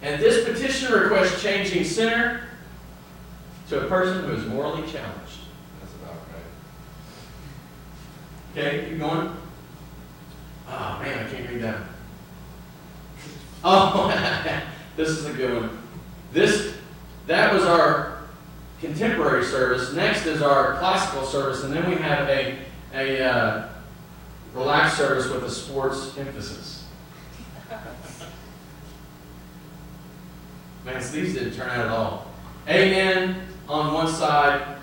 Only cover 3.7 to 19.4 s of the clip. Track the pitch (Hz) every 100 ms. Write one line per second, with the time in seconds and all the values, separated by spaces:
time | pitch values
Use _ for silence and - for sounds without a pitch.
3.7 | 143 - 185 185 185 - - - - 147
4.7 | 160 - 151 - - - - - - -
5.7 | - - - - - - - - - -
6.7 | - - - - - - - - - -
7.7 | - - - - - - - - 143 147
8.7 | 147 - 160 151 160 - - - - -
9.7 | - - - - - - - - - -
10.7 | - - - - 113 110 - 123 120 113
11.7 | 107 92 - - - - - - - -
12.7 | - - - - - - - - - 175
13.7 | 190 165 196 - - - - - 151 -
14.7 | - - - 156 156 151 123 127 120 110
15.7 | - - - - - - 156 214 208 -
16.7 | - - - - - - 165 202 190 175
17.7 | 170 151 - - - - - - - -
18.7 | - 165 156 220 175 151 -